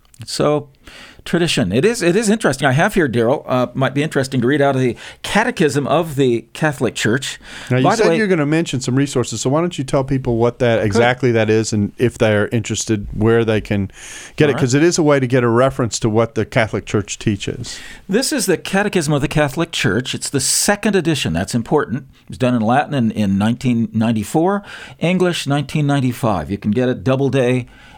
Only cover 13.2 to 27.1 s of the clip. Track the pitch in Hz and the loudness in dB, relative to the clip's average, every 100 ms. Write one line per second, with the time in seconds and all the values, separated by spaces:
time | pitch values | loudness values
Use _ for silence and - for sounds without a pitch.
13.2 | 110 117 110 107 - 101 95 - - - | 2 2 2 0 0 -2 -2 -8 -18 -18
14.2 | - - 147 131 135 139 170 175 147 143 | -6 0 2 2 2 4 2 2 2 2
15.2 | 127 127 120 113 135 135 120 - 113 107 | 2 0 2 2 2 0 -4 -2 0 0
16.2 | 113 - 101 127 107 107 - 110 95 - | 0 -2 -2 0 -2 -4 -2 -2 -2 -4
17.2 | - 98 - - 120 - - - - 196 | -4 -2 -4 -8 -10 -14 -16 -14 -2 -2
18.2 | 269 294 196 156 - 196 208 185 147 147 | 0 -2 0 -2 0 0 0 0 0 0
19.2 | 147 156 147 170 160 - 123 95 131 113 | 0 0 0 0 -4 0 0 0 -2 -6
20.2 | - 139 - - - 208 220 196 160 147 | -4 -2 0 0 0 0 0 0 0 0
21.2 | - 82 98 120 - 151 - 123 131 - | 0 -2 -2 -4 0 0 0 -6 -8 -20
22.2 | - 87 123 123 107 131 - 147 113 101 | -14 -4 0 0 2 0 0 0 0 0
23.2 | 101 98 107 123 131 117 113 110 113 110 | 0 2 2 0 0 0 0 0 0 0
24.2 | 101 160 175 202 202 - - - 160 185 | 0 0 2 0 -6 -18 -18 -4 0 2
25.2 | 180 165 139 143 143 156 143 143 127 117 | 0 0 -2 -2 -2 -2 0 2 0 0
26.2 | 113 92 73 98 107 104 127 113 92 | -2 -2 -2 -4 0 0 0 0 0